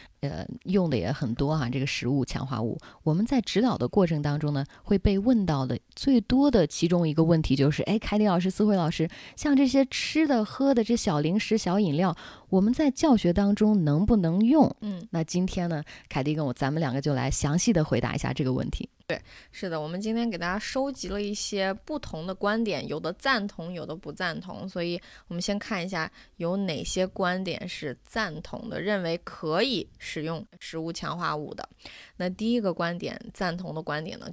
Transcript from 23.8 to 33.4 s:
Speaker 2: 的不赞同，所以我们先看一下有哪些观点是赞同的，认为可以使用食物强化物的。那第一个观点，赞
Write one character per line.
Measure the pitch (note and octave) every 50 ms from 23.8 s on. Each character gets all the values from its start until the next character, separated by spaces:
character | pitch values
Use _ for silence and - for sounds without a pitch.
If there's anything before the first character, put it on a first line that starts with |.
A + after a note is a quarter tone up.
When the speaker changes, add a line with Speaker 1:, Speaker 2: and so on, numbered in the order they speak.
| -
Speaker 2:
的 | - D#3
不 | F#3+ - D3+
赞 | D3 - F#3 E3+ D#3 D3+
同， | - F#3 - - -
所 | F#3+ - F3+
以 | E3+ F3 F3 F3 - - - - -
我 | - F3
们 | E3+
先 | F3+ - G3+ G3+
看 | - - A3 F3+ E3+
一 |
下 | F#3 G3 E3 D#3+ - - - - - _
有 | - E3 E3+ F#3
哪 | G3+ G3 F3+ D3+ - E3+
些 | - - F#3 F#3
观 | - - - F3+ F3 F3+ F#3 F#3+
点 | E3+ C#3+ - - F3+
是 | - - D#3 C#3+ B2 - _
赞 | - - A3+ G#3+ F3+ D3+ D#3
同 | - - - - -
的， | - - -
认 | E3 G3+ G#3+ G3 F3
为 | E3 E3 F3
可 | - - - - - D#3 D#3 F3+
以 | A#3+ C4+ A#3 E3+ - - - -
使 | - - - E3 D3
用 | D#3+ E3 D#3+ - - - F3
食 | - - - D#3+
物 | D#3+ E3
强 | E3+ - E3+ C#3+ D#3
化 | F3 E3+ D3+ D3+
物 | D3+ D3 - -
的。 | - - - _ _ - - - - - - -
那 | - F3+
第 | F#3 F#3 - G#3+ A3+
一 | A#3+ A#3+
个 | G#3 F#3 E3
观 | - E3+ E3+ F3
点， | F3 D#3+ C#3 - - - -
赞 | - -